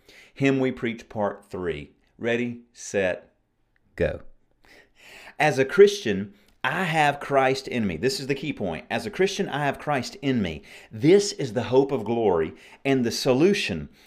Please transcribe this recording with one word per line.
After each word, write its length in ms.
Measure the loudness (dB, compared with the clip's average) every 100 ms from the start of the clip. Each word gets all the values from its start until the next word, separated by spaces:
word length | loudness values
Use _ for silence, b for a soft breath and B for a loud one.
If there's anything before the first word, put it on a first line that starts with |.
| B B B
Him 260 | -2 2 2
We 140 | 0
Preach 360 | -2 -6 -6 -10
part 340 | -4 -4 -4
three. 480 | -12 -8 -6 -6 -10 _ _ -8
Ready, 440 | -4 -2 -4 -8 -16
set, 640 | -20 -6 -2 0 -2 -8 _ _ _ _ _ _
go. 280 | -4 -4 -4 -14 -20 _ _ B B B B B B B B
As 160 | 0 2
a 80 |
Christian, 720 | 2 6 6 6 -4 -4 -4 b b _
I 180 | -4 -2
have 380 | -2 2 2 0
Christ 480 | 0 2 2 0 -4
in 180 | -4 -2
me. 100 | 0
This 220 | -2 -2
is 80 | -4
the 80 |
key 180 | -4 -4
point. 340 | -6 -6 -6 -6
As 160 | -6 -4
a 40 |
Christian, 380 | 0 0 0 -4
I 160 | -2
have 140 | -2 -4
Christ 380 | -4 -4 -4 -6
in 260 | -2 0
me. 200 | 0 -4 B B B
This 400 | 0 6 6 4
is 220 | -4 -4
the 100 | -4
hope 300 | 2 4 4
of 120 | 0
glory 500 | -2 0 2 2 0 -6 B B
and 200 | 0 0
the 80 | 0
solution 760 | -2 0 4 4 2 -2 -6 -8 b